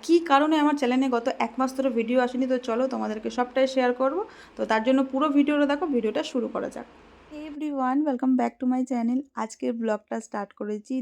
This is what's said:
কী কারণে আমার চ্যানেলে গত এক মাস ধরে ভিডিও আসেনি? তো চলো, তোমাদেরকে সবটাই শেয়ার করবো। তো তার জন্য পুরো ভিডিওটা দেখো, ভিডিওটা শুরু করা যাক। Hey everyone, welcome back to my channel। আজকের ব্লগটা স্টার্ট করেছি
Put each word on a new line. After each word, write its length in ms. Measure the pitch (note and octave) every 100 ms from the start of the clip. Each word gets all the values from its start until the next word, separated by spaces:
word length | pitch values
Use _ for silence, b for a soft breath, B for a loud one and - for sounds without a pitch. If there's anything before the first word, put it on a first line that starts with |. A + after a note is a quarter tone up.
কী 140 | - E4+
কারণে 360 | E4 C#4 D4+ D#4
আমার 160 | D4 D4
চ্যানেলে 300 | A#3+ B3+ C4+
গত 180 | A#3 A#3+ -
এক 140 | A3+ B3+
মাস 120 | C4 C4
ধরে 140 | C4+
ভিডিও 280 | A#3 A3+ B3+
আসেনি? 240 | B3 C4 C4
তো 100 | B3+
চলো, 260 | B3+ A3+ C4
তোমাদেরকে 420 | A#3 G#3+ G#3+ A3+
সবটাই 380 | A#3 B3 C4 C4
শেয়ার 240 | C4 B3
করবো। 280 | B3 C4 E4 A4 B B -
তো 60 | G#3+
তার 160 | A3
জন্য 160 | A#3 C4
পুরো 220 | C4+ C4+ D4+
ভিডিওটা 360 | C#4+ C#4+ D4 C#4+
দেখো, 200 | C#4+ F4
ভিডিওটা 340 | B3 G#3+ B3+
শুরু 240 | D#4+ B3+ A3
করা 220 | - -
যাক। 180 | - - - - - -
Hey 160 | D4+ D#4
everyone, 540 | D4 D4+ C#4 B3+ C4+
welcome 320 | D4+ B3 C4 B3+
back 180 | A#3+
to 120 | - B3+
my 160 | B3+
channel। 360 | B3+ B3 A#3 B3+ C#4+ A3+
আজকের 360 | A3 - B3+
ব্লগটা 440 | A#3 A3+ G#3+ - A3+
স্টার্ট 300 | - G#3 G3+
করেছি 400 | - G#3 G#3+ - C4